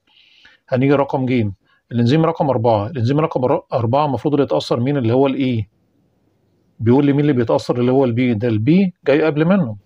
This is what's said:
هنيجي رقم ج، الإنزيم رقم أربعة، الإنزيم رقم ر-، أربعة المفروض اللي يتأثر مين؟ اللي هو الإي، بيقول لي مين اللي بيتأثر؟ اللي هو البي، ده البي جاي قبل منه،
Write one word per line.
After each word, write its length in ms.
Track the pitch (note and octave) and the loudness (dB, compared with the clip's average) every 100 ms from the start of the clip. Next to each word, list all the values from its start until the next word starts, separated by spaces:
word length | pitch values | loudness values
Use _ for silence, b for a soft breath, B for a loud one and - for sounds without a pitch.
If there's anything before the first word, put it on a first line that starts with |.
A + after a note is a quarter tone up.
| _ b b b b b b | _ b b b b b b
هنيجي 260 | B2+ C#3 | 0 2
رقم 320 | C#3+ C#3 D3 B2+ | 2 0 -2 -2
ج، 220 | B2+ G#2 F#2+ _ _ - | -2 -2 -6 _ _ -8
الإنزيم 320 | A#2+ A#2+ D3+ | -2 2 2
رقم 260 | D#3+ E3 D3+ | 2 0 -2
أربعة، 360 | A#2+ A#2 A2 G#2 | 0 2 0 -2
الإنزيم 340 | B2+ A2+ C#3+ | -4 -2 0
رقم 240 | D#3+ D#3 | 0 -2
ر-، 180 | B2 E3 - | -2 -2 -4
أربعة 340 | C#3+ A2+ C3+ D3+ | -4 0 0 0
المفروض 280 | B2 D#3 | -2 -2
اللي 100 | C#3+ | 0
يتأثر 360 | C3+ D3+ - C#3 | 0 -2 -2 -2
مين؟ 160 | A#2+ C#3+ | -2 -2
اللي 160 | A2+ | 0
هو 140 | B2 C#3 | 2 2
الإي، 420 | C3 C3 A#2 G#2+ _ _ _ _ _ _ _ _ _ _ - | 0 -2 -2 -6 _ _ _ _ _ _ _ _ _ _ -4
بيقول 260 | A2 C3 C#3+ | 2 2 2
لي 60 | |
مين 80 | C#3 | 2
اللي 120 | D3 | 0
بيتأثر؟ 480 | C3 B2 D3 - B2 | 0 0 -2 -2 -2
اللي 120 | B2 | 0
هو 120 | C3 | 2
البي، 300 | C3 A#2 B2+ | 2 0 -2
ده 140 | A2 A#2+ | 0 -2
البي 460 | G#2+ A2+ F3 G3 - - | 0 2 2 2 -2 0
جاي 160 | C#3+ | 2
قبل 220 | D#3+ D3 | 2 0
منه، 320 | D#3+ G3+ C3 G2+ | 2 2 0 -6